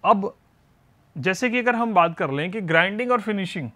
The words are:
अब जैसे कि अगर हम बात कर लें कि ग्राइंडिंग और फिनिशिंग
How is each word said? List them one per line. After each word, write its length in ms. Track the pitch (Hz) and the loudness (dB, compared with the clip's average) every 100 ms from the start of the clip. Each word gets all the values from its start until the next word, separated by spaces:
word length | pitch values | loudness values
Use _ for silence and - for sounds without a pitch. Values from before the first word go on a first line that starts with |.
अब 320 | 214 208 196 - _ _ _ _ _ _ _ - | 4 2 0 -10 _ _ _ _ _ _ _ -4
जैसे 320 | 135 185 254 | -2 0 0
कि 80 | 240 | 2
अगर 160 | 240 | 0
हम 200 | 226 233 | 0 2
बात 240 | 190 170 165 | 4 2 0
कर 120 | 160 | -4
लें 200 | 139 170 | -2 -4
कि 100 | 214 | -6
ग्राइंडिंग 500 | 180 160 185 208 247 | 0 2 2 -2 0
और 100 | 247 | 0
फिनिशिंग 500 | 208 208 185 190 123 | 0 -4 -4 -6 -8